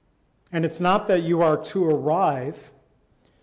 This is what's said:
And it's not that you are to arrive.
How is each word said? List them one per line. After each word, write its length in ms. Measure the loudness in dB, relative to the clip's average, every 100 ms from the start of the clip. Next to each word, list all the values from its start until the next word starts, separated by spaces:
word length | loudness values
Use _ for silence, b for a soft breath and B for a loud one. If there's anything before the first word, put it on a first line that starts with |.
| _ _ _ _ _
And 140 | -4 -4
it's 140 | -2
not 280 | 0 0 2
that 140 | 0
you 200 | 2 2
are 140 | 2 2
to 320 | -2 -2 0
arrive. 680 | 0 0 0 0 -2 -6 -12 -18 _ _ _ _ _ _ _